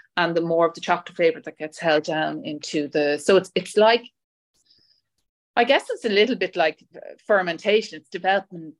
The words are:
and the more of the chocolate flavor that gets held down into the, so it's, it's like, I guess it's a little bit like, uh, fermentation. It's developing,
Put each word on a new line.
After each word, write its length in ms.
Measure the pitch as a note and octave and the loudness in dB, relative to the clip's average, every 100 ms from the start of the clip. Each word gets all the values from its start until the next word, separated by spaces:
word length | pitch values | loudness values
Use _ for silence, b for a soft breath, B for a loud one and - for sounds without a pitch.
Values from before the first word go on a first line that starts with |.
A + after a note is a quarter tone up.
| B - | B -2
and 200 | E3+ E3+ | 0 0
the 60 | |
more 260 | E3+ E3 E3 | 0 2 0
of 60 | |
the 80 | F3 | 0
chocolate 340 | - F3 - - | -2 -2 -2 0
flavor 260 | E3+ D#3 | 0 0
that 160 | D#3+ - | -8 -12
gets 220 | D#3 - | -12 -4
held 240 | E3 D3+ | 0 0
down 400 | D3+ D#3 D#3 D#3 D3+ | 0 -4 -4 -6 -10
into 420 | D3 - E3 C#3+ | -10 -6 -6 -2
the, 280 | D3 D3 D3 | -2 0 0
so 200 | F3 F#3+ | 2 2
it's, 140 | F#3+ F#3 | 2 -6
it's 220 | F3+ G#3 | -2 2
like, 260 | A3 A#3 - _ _ _ _ _ _ _ _ _ _ _ _ _ _ - | 4 4 -2 _ _ _ _ _ _ _ _ _ _ _ _ _ _ 0
I 80 | |
guess 260 | A#3+ C#4 - | 2 2 0
it's 160 | A4+ A3+ | -6 -2
a 40 | |
little 260 | G3 A3+ G3+ | 2 2 0
bit 200 | F#3 F3+ | -4 0
like, 280 | D#3+ - _ - | -2 -2 _ -20
uh, 40 | - - - | -20 -10 0
fermentation. 720 | G3+ F3+ E3 F#3+ G#3+ G#3 D#3 | 0 0 -4 0 0 0 -12
It's 100 | _ | _
developing, 640 | F#3 F#3 G3 G3 E3+ D#3+ - | -6 0 0 -2 -14 -16 -18